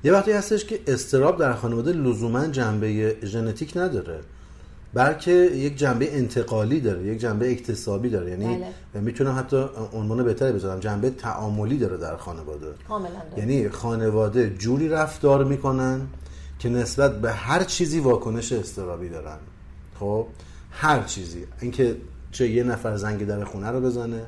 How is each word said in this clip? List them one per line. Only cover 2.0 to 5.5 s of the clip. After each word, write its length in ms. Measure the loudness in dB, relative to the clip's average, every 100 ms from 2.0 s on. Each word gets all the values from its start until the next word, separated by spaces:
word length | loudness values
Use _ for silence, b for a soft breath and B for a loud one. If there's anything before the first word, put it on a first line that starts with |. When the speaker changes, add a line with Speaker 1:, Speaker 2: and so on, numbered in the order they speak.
| 2 2 0 0 0
Speaker 1:
جنبهٔ 800 | 0 0 2 0 2 0 0 -4
ژنتیک 520 | -2 -2 -4 -4 -2
نداره، 420 | 0 -2 -4 -10 -12 B B B B B -4
بلکه 380 | 2 4 4 4
یک 460 | 8 8